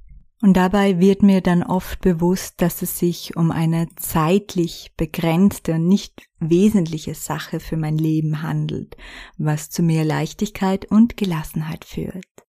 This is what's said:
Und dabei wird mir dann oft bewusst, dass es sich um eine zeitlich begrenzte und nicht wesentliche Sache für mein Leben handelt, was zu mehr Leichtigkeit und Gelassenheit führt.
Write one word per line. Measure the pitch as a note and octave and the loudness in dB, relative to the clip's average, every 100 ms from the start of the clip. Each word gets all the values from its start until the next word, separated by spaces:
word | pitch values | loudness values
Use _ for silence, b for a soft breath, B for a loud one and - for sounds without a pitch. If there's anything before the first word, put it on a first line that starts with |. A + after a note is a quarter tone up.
| - - - - | -20 -20 -20 0
Und | G3+ F#3 | 4 4
dabei | F#3 G3+ G3 F3 | 4 2 2 4
wird | F#3+ G3 | 4 6
mir | G3+ F#3+ | 6 6
dann | F3+ F3 | 4 0
oft | - F3+ - - | 0 -4 -4 -2
bewusst, | F#3+ E3 F3 F#3 - - | 0 2 0 0 -4 -2
dass | F3+ - | -2 -2
es | F3 - | -8 -2
sich | F3 E3+ - - | -2 -2 -8 -2
um | E3 | 0
eine | D#3 E3 E3 E3 - | 0 -2 -2 -4 -8
zeitlich | - E3+ D#3 G3 G3+ F3+ E3+ - - - | -4 0 2 2 0 -4 -4 -4 -16 -8
begrenzte | E3 - - E3 G3+ - - D#3+ | -6 -2 0 4 4 2 -4 -2
und | E3+ | 2
nicht | G3 - - _ - | 2 0 -20 _ -8
wesentliche | D#3 E3+ G#3 G#3 D#3+ D#3+ D#3 D#3+ | 0 4 4 4 0 -4 -10 -12
Sache | - D#3 - D#3+ | -8 -8 -6 -10
für | - D#3+ | -6 -6
mein | D#3 D#3 | -2 -2
Leben | D#3+ D#3 D#3 D#3 | 0 0 0 -4
handelt, | D#3+ D3+ D3+ D3+ - - B B B B | -4 -4 -4 -6 -10 -16 B B B B
was | D3+ D3+ - | -2 -2 -6
zu | - | -2
mehr | E3+ D#3+ | 0 2
Leichtigkeit | D#3 D3 D#3 - G#3 - F#3+ G3 - | 0 -2 -4 -6 -8 -4 -2 -2 0
und | G#3 A#3 - | 4 4 2
Gelassenheit | G3 D#3+ D#3 E3 D#3 D#3+ - | -4 -4 -6 -8 -8 -10 -12
führt. | - E3 F#3 - - _ | -10 -10 -10 -16 -20 _